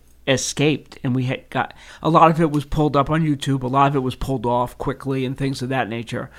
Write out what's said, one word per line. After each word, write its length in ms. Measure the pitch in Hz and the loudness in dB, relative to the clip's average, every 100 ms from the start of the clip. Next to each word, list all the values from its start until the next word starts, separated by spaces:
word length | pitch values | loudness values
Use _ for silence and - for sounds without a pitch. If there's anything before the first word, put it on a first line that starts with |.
| _ - - | _ -8 -2
escaped, 680 | 127 - - 147 143 - - | 0 0 0 0 0 -6 -10
and 100 | 135 | -4
we 120 | 127 127 | -2 -2
had 240 | 131 - | -6 -6
got, 240 | 135 - - - - | -4 -4 -8 -20 -6
a 80 | 165 | 0
lot 220 | 160 160 | 6 6
of 80 | 160 | 6
it 120 | 165 | 2
was 120 | 147 | 0
pulled 320 | 139 156 151 143 | -2 0 2 2
up 140 | 135 | 2
on 120 | 156 | 0
YouTube, 420 | 156 139 - 135 | 0 -2 -2 -2
a 40 | 127 | 0
lot 200 | 135 139 | 2 2
of 80 | 147 | 2
it 20 | |
was 160 | 127 - | -2 -4
pulled 300 | - 135 117 | -4 -2 -2
off 320 | 120 123 - | -2 -2 -4
quickly 480 | - 131 135 135 127 | -6 -6 -4 -4 -4
and 120 | 135 | -4
things 240 | 135 135 | -4 -4
of 60 | 123 | -4
that 220 | 131 104 | -4 -4
nature. 420 | 117 113 117 135 | -6 -8 -8 -10